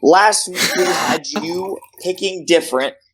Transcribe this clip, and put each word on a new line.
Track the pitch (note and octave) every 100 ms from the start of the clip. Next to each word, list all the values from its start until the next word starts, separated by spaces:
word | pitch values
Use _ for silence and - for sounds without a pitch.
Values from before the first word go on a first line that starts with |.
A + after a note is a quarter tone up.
Last | C3+ F3+ - G#4 -
week, | F3+ - -
we |
had | F#3 F#3 - - -
you | - E3 F3 F#3+ - -
<laughs> | _
picking | F3+ F#3 G3 F#3 D3+
different | E3+ D3+ B2+ C3+ - _